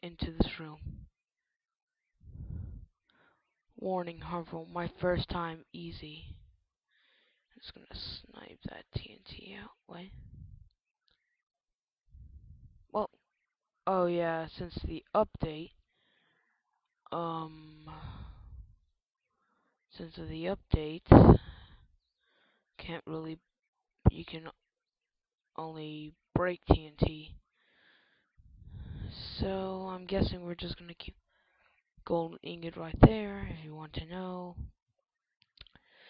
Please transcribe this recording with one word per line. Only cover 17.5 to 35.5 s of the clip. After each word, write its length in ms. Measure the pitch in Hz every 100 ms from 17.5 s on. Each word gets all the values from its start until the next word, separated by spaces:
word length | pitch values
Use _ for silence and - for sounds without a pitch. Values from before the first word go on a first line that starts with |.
| 156 156 - - 156 156 - - - - - - - _ _ _ _ _ _ _ _ _ _ _ -
since 180 | 170 165
of 120 | 160
the 280 | 160 170 196
update, 460 | - - 151 165 - - - 175 - - - - - _ _ _ _ _ _ _ _ -
can't 260 | - 165 -
really, 320 | 160 160 160 _ _ _ _ _ _ -
you 160 | - 165
can 240 | 165 160 - _ _ _ _ _ _ _ _ _ -
only 560 | 160 160 151 151 151 - _
break 260 | - 180 180 -
T 140 | -
N 80 | 156 147
T. 320 | - 156 156 - _ _ _ _ - - _ _ _ _ - - - - - - - - - -
So, 480 | 196 190 190 190 190
I'm 140 | 185
guessing 400 | 185 196 - 185
we're 100 | 175
just 240 | 175 175 -
gonna 140 | 175
keep 240 | 170 - - _ _ _ _ _ _ _ _
golden 340 | - 170 165 170
ingot 340 | - 170 165 170
right 220 | 165 160
there, 480 | - 220 208 202 196
if 140 | 165
you 100 | 156
want 200 | 151 156
to 100 | -
know. 520 | 165 180 185 180 180 175 - - _ _ _ _ _ _ _